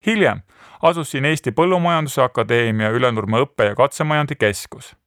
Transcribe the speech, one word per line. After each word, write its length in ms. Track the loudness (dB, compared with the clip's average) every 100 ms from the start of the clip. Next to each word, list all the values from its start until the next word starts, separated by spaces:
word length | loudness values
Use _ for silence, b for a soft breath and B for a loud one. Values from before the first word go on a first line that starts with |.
| 0
Hiljem 360 | 2 2 0 -10 B B B
asus 280 | 0 0 -4
siin 140 | -2
Eesti 260 | -2 -2 -2
Põllumajanduse 720 | 0 0 2 2 0 -2 0
Akadeemia 680 | 0 0 0 0 0 0 0
Ülenurme 500 | 0 0 0 -2 0
õppe- 300 | 0 0 0
ja 40 |
katsemajandi 640 | 2 -2 0 -2 -2 -2 0
keskus. 600 | 0 -2 -10 -18 -20 _